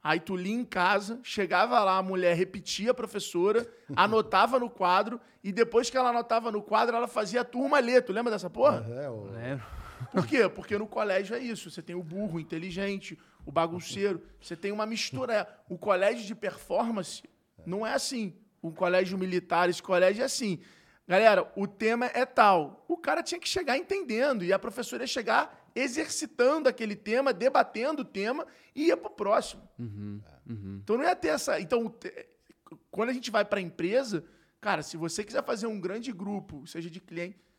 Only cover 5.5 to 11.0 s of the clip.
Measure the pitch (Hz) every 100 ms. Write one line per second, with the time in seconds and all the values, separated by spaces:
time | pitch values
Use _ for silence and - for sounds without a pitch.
5.5 | 196 233 233 240 262 254 240 233 226 233
6.5 | 208 208 214 233 233 240 254 208 233 240
7.5 | 247 277 285 233 247 247 196 240 208 180
8.5 | - 302 240 113 120 143 110 101 98 120
9.5 | 135 110 - - - 123 - 123 277 196
10.5 | - - 202 208 -